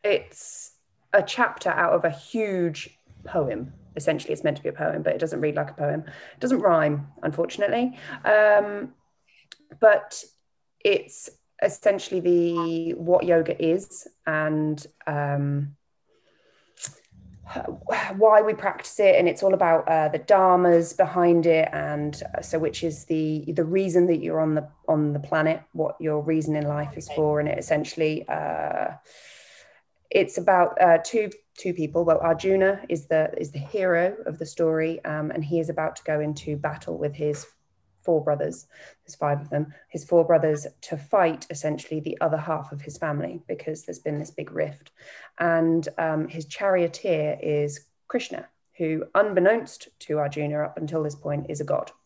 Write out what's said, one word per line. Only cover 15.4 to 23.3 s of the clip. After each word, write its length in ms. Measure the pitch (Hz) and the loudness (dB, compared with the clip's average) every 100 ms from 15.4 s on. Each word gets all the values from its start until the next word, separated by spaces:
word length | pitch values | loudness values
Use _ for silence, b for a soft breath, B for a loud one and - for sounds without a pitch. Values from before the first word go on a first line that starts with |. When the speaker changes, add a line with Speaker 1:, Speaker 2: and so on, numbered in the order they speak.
| 143 143 143 - _ _ _ b b b b b b b - - _ - - - - - - - - 220 - 196 | 0 -2 -4 -12 _ _ _ b b b b b b b -16 -16 _ -20 -20 -20 -14 -12 -10 -10 -6 -4 -4 4
Speaker 1:
why 260 | 220 214 | 8 8
we 120 | 214 | 6
practice 460 | - 202 - - - | -2 -4 -6 -10 4
it, 160 | 202 185 | 6 6
and 120 | 175 | 4
it's 140 | - | 2
all 120 | 196 | 2
about, 340 | 185 175 165 - | 4 4 4 4
uh, 200 | 160 151 | 2 2
the 120 | 156 | -2
dharmas 760 | - 196 185 180 175 170 170 - | 4 6 8 6 6 6 4 0
behind 500 | 185 180 175 170 165 | 2 4 6 6 6
it, 220 | 160 - | 4 2
and, 500 | 151 147 147 147 147 - - | -2 -4 -4 -4 -6 -8 -8
uh, 20 | |
so 180 | - 160 | -4 -2
which 240 | 160 - | -2 -4
is 220 | 170 151 - | -6 -6 -4
the, 380 | 160 156 | -2 -2